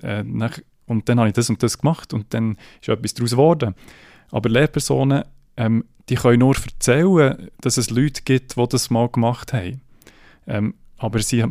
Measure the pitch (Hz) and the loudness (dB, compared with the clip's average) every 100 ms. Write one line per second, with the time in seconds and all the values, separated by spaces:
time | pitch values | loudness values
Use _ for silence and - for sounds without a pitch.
0 | - 104 110 120 113 - - _ - 113 | -8 -8 -6 -4 -4 -6 -16 _ -6 -4
1 | - 120 110 101 117 113 117 - 143 160 | 0 2 2 2 0 0 -2 0 -2 -2
2 | - 123 104 113 113 104 - - - 110 | -4 -8 -6 -4 -2 -4 -12 -12 -4 -4
3 | 104 - 120 120 151 170 113 92 - - | -4 -4 -2 4 4 4 0 -6 -14 -20
4 | - - _ - 110 120 151 147 - 135 | -20 -20 _ -4 0 2 2 0 -2 0
5 | 135 139 - - _ - 113 113 - _ | 2 0 -2 -12 _ -4 0 0 -2 _
6 | - 127 127 120 127 135 - - - 131 | -6 0 4 4 4 2 -4 -4 0 2
7 | 185 180 135 - 87 - 131 127 110 113 | 4 4 4 0 -8 -8 -4 -2 -2 0
8 | 143 - - 131 - - 120 123 - 117 | -2 -2 -2 -2 -2 -2 -2 -2 -2 0
9 | 120 123 113 123 - 120 90 131 - - | 0 0 -2 -2 -6 -6 -6 -10 -16 -20
10 | - - - _ - 107 107 - - - | -20 -20 -20 _ -8 -4 -4 -6 -16 -10
11 | 113 107 - 120 110 | -4 -4 -2 0 -2